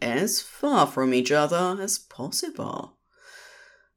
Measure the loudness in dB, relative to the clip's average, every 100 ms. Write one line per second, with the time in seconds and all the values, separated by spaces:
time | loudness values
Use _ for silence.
0 | -4 0 0 -2 -6 -4 0 4 4 2
1 | 2 2 2 2 2 2 0 -2 -4 -6
2 | -8 -12 -8 -6 -6 -8 -10 -10 -12 _
3 | _ _ -20 -20 -20 -20 -20 _ _